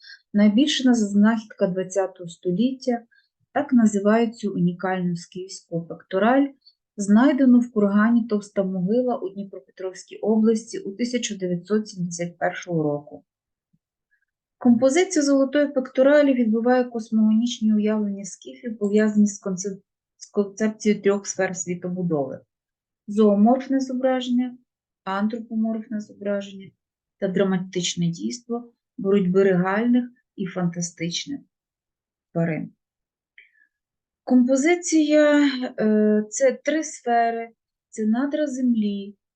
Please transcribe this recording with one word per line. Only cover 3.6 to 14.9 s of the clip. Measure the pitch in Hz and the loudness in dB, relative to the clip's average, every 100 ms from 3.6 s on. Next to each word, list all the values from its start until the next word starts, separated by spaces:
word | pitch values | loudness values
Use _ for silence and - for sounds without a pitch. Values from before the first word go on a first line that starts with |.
| 294 | 2
називають | 247 214 202 202 226 233 226 | 4 4 2 2 2 2 -4
цю | 202 | -6
унікальну | - 175 175 190 185 175 175 | -2 -2 -2 -4 -2 -4 -6
скіфську | - 185 185 - - 170 165 | -10 -14 -14 -16 -10 -8 -8
пектораль, | 170 - 190 214 269 277 - _ _ _ - | -14 -6 0 2 2 0 -4 _ _ _ -8
Знайдено | 202 208 277 262 269 247 | 2 4 6 4 6 4
в | 233 | 4
кургані | 214 202 202 220 240 220 | 0 2 4 4 2 0
Товста | 208 202 - | -4 -4 -4
могила | 190 190 180 233 254 240 | -2 -2 -2 0 0 -4
у | 185 | -6
Дніпропетровській | 196 196 190 - - 185 180 - - | -10 -14 -14 -20 -14 -12 -12 -18 -8
області | 202 220 220 220 - - | 0 2 2 2 -2 -12
у | - | -10
тисяча | 196 247 247 240 190 | -6 -4 -4 -6 -6
дев'ятсот | 185 175 175 214 214 | -4 -4 -2 -4 -4
сімдесят | 190 175 170 175 - | -8 -8 -6 -8 -6
першого | 180 - - 165 | -6 -6 -6 -4
року. | 151 147 - - _ _ _ _ _ _ _ _ _ _ _ _ _ - | -2 -4 -8 -20 _ _ _ _ _ _ _ _ _ _ _ _ _ -2
Композиція | 254 226 262 | 2 4 4